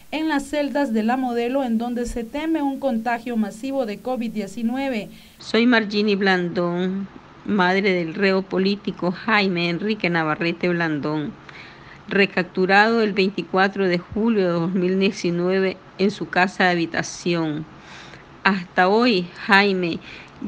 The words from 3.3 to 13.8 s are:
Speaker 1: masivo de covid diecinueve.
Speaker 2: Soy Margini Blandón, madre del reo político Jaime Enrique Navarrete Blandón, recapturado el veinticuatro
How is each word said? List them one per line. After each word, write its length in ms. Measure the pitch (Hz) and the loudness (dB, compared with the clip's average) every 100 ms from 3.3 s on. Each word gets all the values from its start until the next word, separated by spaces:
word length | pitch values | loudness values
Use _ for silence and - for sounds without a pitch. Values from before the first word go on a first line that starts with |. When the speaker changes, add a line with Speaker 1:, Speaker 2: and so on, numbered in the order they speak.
| 233 | -2
Speaker 1:
masivo 500 | 202 - 269 269 226 | -2 -4 -6 -4 -4
de 120 | 202 | -4
covid 320 | 247 262 226 | -6 -4 -4
diecinueve. 760 | 214 196 - 233 262 269 226 190 - - - | -6 -6 -4 -4 -2 -2 -4 -6 -14 -20 -20
Speaker 2:
Soy 260 | - 220 240 | -2 2 4
Margini 480 | 226 208 208 214 | 4 2 0 2
Blandón, 920 | 196 196 180 175 170 175 175 185 190 196 - - - | 2 2 2 0 0 0 0 -2 -4 -8 -14 -20 -12
madre 480 | - 202 180 190 202 | -2 2 2 2 2
del 200 | 185 165 | 0 -2
reo 280 | 156 196 190 | 0 2 2
político 680 | 190 180 190 202 202 - 175 | 0 0 0 0 -4 -4 -4
Jaime 580 | 180 - 214 196 175 175 | -2 0 0 2 0 0
Enrique 420 | 170 208 214 175 | -2 -2 -2 0
Navarrete 580 | 170 156 151 170 170 180 | 0 0 0 -2 0 0
Blandón, 640 | 170 165 151 147 151 147 - - - - - - - - | 0 0 -2 -2 -2 -4 -8 -16 -20 -20 -20 -20 -16 -4
recapturado 960 | 196 196 185 180 - 185 196 220 233 | 0 0 0 -4 0 4 4 4 4
el 120 | 214 | 2
veinticuatro 760 | 196 190 196 165 185 196 196 | 2 0 -2 -2 2 2 2